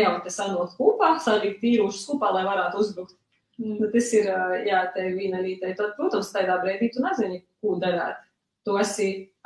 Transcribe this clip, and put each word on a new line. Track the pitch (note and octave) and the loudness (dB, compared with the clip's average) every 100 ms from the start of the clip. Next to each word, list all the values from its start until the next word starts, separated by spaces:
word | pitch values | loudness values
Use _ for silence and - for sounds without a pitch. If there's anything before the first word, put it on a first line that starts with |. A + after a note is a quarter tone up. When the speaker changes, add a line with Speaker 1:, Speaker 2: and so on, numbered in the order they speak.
Speaker 1:
jau | G3 F3 | 4 2
te | F3+ | -6
sanākt | G3 G3 F3+ F3 - | -6 -2 -2 -4 2
kopā, | D#4+ - D#4+ D#4+ | 2 4 4 4
salikt | - G#3+ G3+ - | 2 2 0 0
tīrūšus | A#3 A#3 G3 - - | 2 4 2 -2 -6
kopā, | C#4+ G3+ | -2 0
lai | F#3 | 0
varētu | F#3+ G3 F3 G3+ | 0 0 -2 0
uzbrukt. | G#3 F3+ F#3 _ _ _ _ - | -2 -2 -12 _ _ _ _ -8
Speaker 2:
Mhm. | G#3+ G#3 | -6 -2
Speaker 1:
Nu, | G#3+ | 2
tas | A#3 A#3+ | 2 4
ir, | A3 G3 | 2 2
ā, | F#3 F#3 F#3 G#3 | 0 0 0 2
jā, | F#3 F3+ | 2 0
te | F#3+ F#3 | -2 -4
viena | F#3 G3 F3+ | -2 -4 -2
lieta. | F#3 F#3 F#3 F#3+ | -4 -4 -6 -4
Tad, | G#3 - | -4 -2
protams, | F4 G#3+ F#3+ | 0 0 -2
tādā | G3+ F#3 F3+ | -2 0 0
brīdī | F3+ G3 A#3 | 0 0 -2
tu | B3 | 0
nezini, | F4 D#4 F#3 F3+ _ _ | -2 0 -2 -4 _ _
ko | G#3 F3 | -2 0
darāt. | F3 E3+ E3+ - - _ _ _ - | 0 0 -4 -8 -16 _ _ _ -2
Tu | G3 | 0
esi | A3 - G3 G3 - _ | 0 0 -2 -2 -10 _